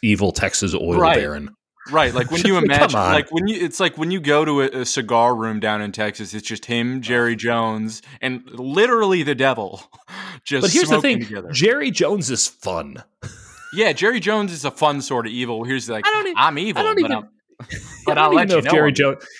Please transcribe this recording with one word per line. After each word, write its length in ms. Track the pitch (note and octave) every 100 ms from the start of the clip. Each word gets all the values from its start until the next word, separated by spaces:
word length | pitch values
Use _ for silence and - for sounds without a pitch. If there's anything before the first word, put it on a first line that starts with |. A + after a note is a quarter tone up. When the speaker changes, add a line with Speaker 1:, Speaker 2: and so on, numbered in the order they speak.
Speaker 1:
evil 300 | A2 G2 G2
Texas 400 | - F#2+ - G2
oil 240 | - E2 F2
Speaker 2:
Right. 180 | E3 D3+
Speaker 1:
baron. 340 | - D2+ G#2 - _ _ -
Speaker 2:
Right, 220 | D#3 C3
like, 160 | B2 B2
when 100 | E3+
Speaker 1:
<laughs> 60 | F3
Speaker 2:
you 80 |
Speaker 1:
Come 100 | F#3
Speaker 2:
imagine, 340 | D3 C#3+ D#3 A2+
Speaker 1:
on. 140 | F#2
Speaker 2:
like, 180 | F#2 -
when 160 | E3 G3
you, 160 | G#3+
it's 160 | E3+ -
like 200 | F3+ -
when 120 | E3
you 100 | F#3+
go 240 | D3 D3 D#3
to 160 | C#3+
a, 180 | C3+ -
a 40 | B2
cigar 480 | - A2 A#2 A#2+ A#2+
room 240 | A2 G#2+
down 220 | G#2+ G#2+
in 100 | G#2
Texas, 400 | G2 G#2+ - G2+
it's 140 | G#2+ -
just 160 | A2
him, 380 | - A#2+ A#2+ C3
Jerry 340 | A#2 A#2+ A#2 A2+
Jones, 640 | A#2 A#2 A2+ A2 A2 A2 - C3+
and 200 | C3 B2+ -
literally 680 | A2+ C3 D3+ A#3 A#3 G3+ F3+
the 120 | D3
devil 480 | B2+ C3+ A#2+ G2+ - - - -
<laughs> 300 | - - -
just 180 | - C#3
Speaker 1:
But 80 | F#3+
here's 160 | D4+ F4+
the 120 | A3
Speaker 2:
smoking 180 | D3 A#3+
Speaker 1:
thing, 60 | A2
Speaker 2:
together. 220 | G#2 F2+
Speaker 1:
Jerry 380 | C3+ G3 C4+ C#4
Jones 400 | F3 D#3+ G3+ C3
is 160 | A#2+ -
fun. 560 | - - F2 C#2+ B1+ - _
<laughs> 100 | - - - - -
Speaker 2:
Yeah, 200 | E3+ G#3+
Jerry 260 | C#3 G3+ B3
Jones 320 | F3 G#3+ G3+
is 140 | E3
a 60 | C#3
fun 280 | - D3+ C#3+
sort 260 | B2 B2 A2+
of 40 |
evil. 300 | A#2+ B2 A2+
Here's 260 | A#2+ C3 A2+
like, 160 | A2
Speaker 1:
I 60 | G4+
don't 160 | G#4+ G4
e-, 80 | E4+
Speaker 2:
"I'm 220 | - C#3+
evil, 220 | G#3 C4+
Speaker 1:
I 20 | G#4+
don't 140 | G#4
Speaker 2:
but 40 | D#4+
Speaker 1:
even, 40 | A3+
Speaker 2:
I'm, 100 | - _ _ -
Speaker 1:
<laughs> 460 | - - - -
Speaker 2:
but 80 | -
Speaker 1:
I 20 |
don't 40 | D3
Speaker 2:
I'll 140 | D3+
Speaker 1:
even 40 | D#3
Speaker 2:
let 120 | F#3+
Speaker 1:
know 60 |
Speaker 2:
you 40 | E3+
Speaker 1:
if 60 |
Speaker 2:
know 60 | C3+
Speaker 1:
Jerry 160 | D#3+ D3+
Speaker 2:
I'm 60 | C#3
evil." 140 | C#3+
Speaker 1:
Jones, 120 | C3+ - -